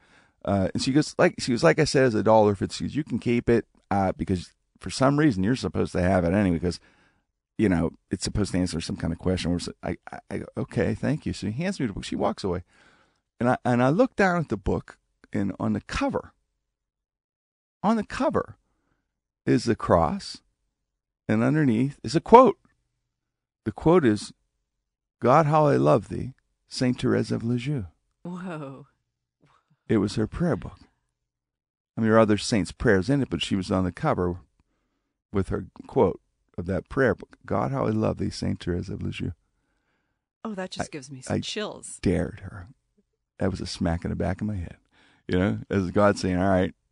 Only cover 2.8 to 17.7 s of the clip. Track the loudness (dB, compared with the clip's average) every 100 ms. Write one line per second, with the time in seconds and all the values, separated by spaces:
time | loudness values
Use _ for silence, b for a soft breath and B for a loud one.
2.8 | -6 -4 -6 -4 -2 0 2 2 0 _
3.8 | -4 0 0 -2 -2 -4 -4 _ _ _
4.8 | -10 0 2 4 2 2 0 0 -2 -2
5.8 | -2 0 2 2 2 2 2 2 -2 -4
6.8 | b b b b b _ _ 0 2 2
7.8 | 0 -4 _ -8 -4 -4 -2 -2 -2 -4
8.8 | -8 -6 -6 -4 -2 -2 -2 -4 -4 -10
9.8 | -8 -8 -10 -18 -12 -10 -10 -8 -6 -2
10.8 | -2 -2 -4 -4 -4 -6 -6 -4 -6 -4
11.8 | -4 -6 -8 -4 -4 -4 -4 -4 -8 b
12.8 | b b b b b -4 -2 0 0 2
13.8 | 2 2 0 2 0 0 -2 -4 -2 -4
14.8 | -4 -16 _ _ _ -6 -4 -4 -2 -2
15.8 | -4 -4 -2 -4 -6 _ _ _ _ _
16.8 | _ _ _ _ _ _ _ _ _